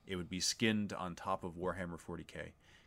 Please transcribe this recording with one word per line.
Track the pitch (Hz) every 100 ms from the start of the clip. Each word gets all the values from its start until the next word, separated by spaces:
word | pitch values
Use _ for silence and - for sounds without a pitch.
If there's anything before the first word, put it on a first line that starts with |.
| -
It |
would | 92 80
be | 92
skinned | - - 113 107 104
on | 101 92 85
top | - 95
of | 92 85
Warhammer | 90 85 90 82
forty | - 85
K, | 82 78 82 - - -